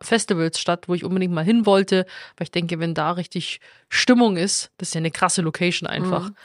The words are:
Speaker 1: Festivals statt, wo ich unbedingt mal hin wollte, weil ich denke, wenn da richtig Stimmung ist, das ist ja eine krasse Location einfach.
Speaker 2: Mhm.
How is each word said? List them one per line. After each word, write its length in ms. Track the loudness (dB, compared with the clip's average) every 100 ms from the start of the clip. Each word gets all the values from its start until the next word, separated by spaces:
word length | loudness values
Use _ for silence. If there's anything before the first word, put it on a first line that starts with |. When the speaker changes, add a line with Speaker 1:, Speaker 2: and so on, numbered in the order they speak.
Speaker 1:
Festivals 580 | -2 -2 0 0 0 -2
statt, 260 | -2 -2 -2
wo 80 |
ich 80 | -4
unbedingt 300 | -2 -2 -2
mal 100 | -2
hin 200 | 2 4 6
wollte, 380 | 4 4 2 0 -8 -20 -12
weil 80 |
ich 60 | -6
denke, 260 | -4 -4 -4
wenn 160 | -4
da 180 | -2 -2
richtig 480 | -2 -4 -6 -8 -10 -14 _ -6
Stimmung 480 | -2 4 6 6 2
ist, 340 | 0 -2 -6 -10
das 100 | -8
ist 40 |
ja 40 | -4
eine 120 | -4
krasse 300 | 0 0 2
Location 460 | -2 0 -2 -2 -4
einfach. 400 | -4 -2 -2 -4
Speaker 2:
Mhm. 80 | -12